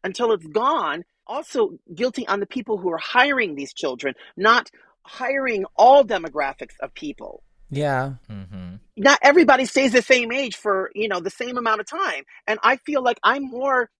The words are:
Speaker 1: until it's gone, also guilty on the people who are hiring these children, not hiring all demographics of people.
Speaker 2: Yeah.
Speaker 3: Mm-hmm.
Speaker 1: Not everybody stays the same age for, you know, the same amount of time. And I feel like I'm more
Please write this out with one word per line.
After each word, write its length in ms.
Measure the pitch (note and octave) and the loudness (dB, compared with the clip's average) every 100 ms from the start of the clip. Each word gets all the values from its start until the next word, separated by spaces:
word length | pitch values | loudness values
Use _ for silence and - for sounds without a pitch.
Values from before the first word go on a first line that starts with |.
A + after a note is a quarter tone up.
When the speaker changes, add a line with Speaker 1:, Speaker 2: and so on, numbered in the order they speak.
Speaker 1:
until 280 | F#3+ F#3+ A#3+ | -10 -4 -2
it's 140 | G#3 D#3+ | -2 -2
gone, 580 | D3+ B3+ D#4 E3+ D3+ - _ - | -2 0 0 -2 -6 -10 _ -12
also 520 | B3+ - C4+ G#3 F3 _ | -12 -8 -2 -2 -4 _
guilty 320 | E3+ B3 - - | -6 -4 -4 -4
on 140 | G3+ | -4
the 60 | G3+ | -4
people 320 | B3+ G#3+ G#3+ | -8 -6 -4
who 120 | F3+ | -4
are 80 | D#3+ | -6
hiring 560 | - A#3+ C#4 C4+ G#3+ | -2 2 2 2 -4
these 180 | C#3+ C#3 | -6 -10
children, 420 | - D3+ B2+ C#3 B2 - - | -6 -6 -4 -6 -8 -16 0
not 340 | G#3 A#3 - _ _ _ | 4 4 2 _ _ _
hiring 600 | _ - B3+ C#4 C4 G#3+ F#3+ - | _ -10 -4 -2 -2 -4 -4 6
all 280 | A#3 C#4+ | 8 8
demographics 680 | A3+ G3 E3 D3 C#3 - C3 _ | 6 -2 -4 -4 -4 -6 -16 _
of 120 | - | -14
people. 480 | - D3+ - - - _ _ - | -10 -12 -12 -16 -18 _ _ -10
Speaker 2:
Yeah. 440 | C#3 D3 C3+ C3+ C3 _ | -4 -2 -2 -4 -8 _
Speaker 3:
Mm-hmm. 480 | G#2 F#2+ F#2+ F2+ G2 _ - | -16 -14 -14 -14 -16 _ 0
Speaker 1:
Not 240 | A3 C#4+ | 4 4
everybody 420 | C#4 D4+ D#4+ C4 | 6 6 6 4
stays 280 | B3+ - C4+ | 2 2 2
the 100 | A#3+ | 2
same 300 | - B3+ A3+ | 4 2 2
age 240 | B3+ C4 - | -4 -6 -6
for, 340 | G#3+ F#3+ F#3+ | -2 -2 -4
you 140 | G3 G#3+ | -6 -4
know, 140 | F#3 | -4
the 100 | F3 | -6
same 260 | - B3 B3 | -10 -8 -6
amount 240 | A#3 A3 | -2 -4
of 60 | G#3+ | -4
time. 380 | E4 F#4+ D3 C#3 - - | -6 -6 -6 -12 -16 -8
And 100 | G#3+ | 0
I 120 | A3 C4 | 0 0
feel 240 | - D4 | -2 -2
like 180 | B3 B3 | -2 0
I'm 220 | G3+ C4+ | 0 0
more 460 | C4 A#3+ C4+ C4 A#3 _ | -4 -6 -2 0 -2 _